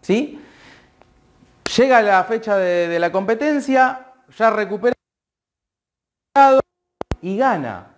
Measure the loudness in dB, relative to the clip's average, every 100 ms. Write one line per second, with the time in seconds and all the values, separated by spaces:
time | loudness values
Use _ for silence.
0 | -2 -2 -2 -10 -20 _ -20 -20 _ _
1 | _ _ _ _ _ _ -6 0 4 4
2 | 4 2 0 -6 -2 -2 0 -2 -2 -2
3 | -2 -2 -2 -2 -2 -2 0 2 2 -2
4 | -16 _ _ -2 0 0 -6 -2 -4 -4
5 | _ _ _ _ _ _ _ _ _ _
6 | _ _ _ 4 6 4 0 _ _ _
7 | -10 -8 -6 -2 -2 -2 -6 -10 -16